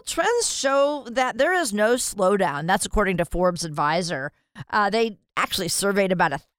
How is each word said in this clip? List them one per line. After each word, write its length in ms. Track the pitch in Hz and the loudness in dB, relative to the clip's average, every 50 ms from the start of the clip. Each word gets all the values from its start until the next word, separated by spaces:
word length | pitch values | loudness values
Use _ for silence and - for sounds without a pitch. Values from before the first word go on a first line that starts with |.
| - | -4
trends 460 | - - - 339 403 480 480 453 - - | -4 -4 -2 0 0 0 0 0 -2 -4
show 540 | - - 269 269 277 277 285 294 285 254 233 | -2 -2 0 2 2 2 2 0 -4 -8 -6
that 260 | 233 254 254 254 226 226 | -4 -2 -2 -2 0 0
there 140 | 269 330 370 | 0 2 2
is 200 | 359 339 233 202 | 2 0 0 0
no 220 | 208 214 220 240 | 2 2 2 2
slowdown. 720 | 254 - - - 202 190 185 202 196 190 165 139 143 156 | 0 -2 -4 -2 0 2 2 2 2 2 0 -2 -2 0
That's 200 | 165 190 190 - | 0 0 0 0
according 320 | - - 214 202 185 190 170 | 0 0 0 2 2 0 0
to 60 | 170 | -2
Forbes 380 | - - 175 180 180 175 170 - | -2 -2 0 0 0 0 -2 -4
Advisor. 680 | 165 147 156 147 147 156 175 185 165 175 135 135 156 - _ _ _ _ - - - | -6 -4 -2 0 0 2 0 -2 -2 -4 -6 -6 -8 -10 _ _ _ _ -20 -10 -4
Uh, 180 | - 214 208 202 | 0 0 0 2
they 300 | 190 226 233 226 202 - _ _ _ | 2 0 0 0 -2 -8 _ _ _
actually 320 | - - 269 - - 185 165 | -4 -4 -2 -2 -4 -4 -2
surveyed 440 | - - - 202 196 202 196 185 185 | -2 0 0 0 2 2 2 2 2
about 200 | 175 180 165 139 | 2 2 2 0
a 80 | 143 - _ _ | -2 -8 _ _